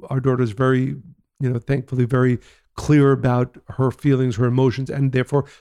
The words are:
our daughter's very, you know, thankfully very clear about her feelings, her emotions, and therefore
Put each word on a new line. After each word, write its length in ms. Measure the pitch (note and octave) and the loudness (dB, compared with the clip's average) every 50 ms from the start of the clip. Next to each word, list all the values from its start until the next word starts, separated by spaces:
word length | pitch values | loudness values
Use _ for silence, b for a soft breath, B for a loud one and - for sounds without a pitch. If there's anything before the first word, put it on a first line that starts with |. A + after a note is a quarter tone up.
| - - | -10 -6
our 120 | C3+ C3+ | -6 -2
daughter's 320 | B2 C3+ B2+ B2 B2+ A2+ G2+ | 0 0 0 0 -2 -4 -2
very, 440 | G#2 C3+ C3 C3 B2+ B2+ C#3 C#3+ C#3 - - - _ _ _ _ _ | -2 0 2 2 0 0 -2 -6 -10 -14 -20 -20 _ _ _ _ _
you 100 | C#3 B2 | -4 -4
know, 80 | B2 A#2+ | -4 -4
thankfully 460 | - - C#3 B2+ B2 - C3 B2+ B2 | -4 -4 -4 -6 -4 -6 -2 -2 0
very 340 | A#2 C3 B2+ B2+ B2+ B2 - b b b b b b _ | 0 2 2 2 2 0 -2 b b b b b b _
clear 360 | - - - D3+ D3 C#3 C#3 C#3 | -8 0 2 4 6 6 4 4
about 460 | A#2+ A2+ B2+ B2 B2 B2 B2 - - - - | 2 0 0 0 0 -2 -2 -6 -14 -20 -14
her 220 | - - C3 B2+ | -4 -2 -2 -2
feelings, 460 | - - - C#3+ C3+ B2+ C3 B2+ A2 | -2 -2 0 0 2 2 0 -2 0
her 100 | G2+ B2+ | 0 0
emotions, 420 | A#2+ B2 C3 C3 C3 - C3+ C3+ - | 0 2 2 2 2 0 -2 -6 -6
and 240 | - C#3 C#3 C3+ B2 | -4 -2 -2 0 0
therefore 320 | B2+ B2 - D3 C#3+ C3+ B B B | 0 -2 0 -2 -2 -2 B B B